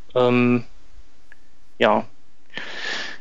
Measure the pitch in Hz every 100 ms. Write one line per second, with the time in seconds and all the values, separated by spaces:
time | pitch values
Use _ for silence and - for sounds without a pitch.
0 | - 123 123 123 123 123 - - - -
1 | - - - - - - - - 110 107
2 | - - - - - - - - - -
3 | - -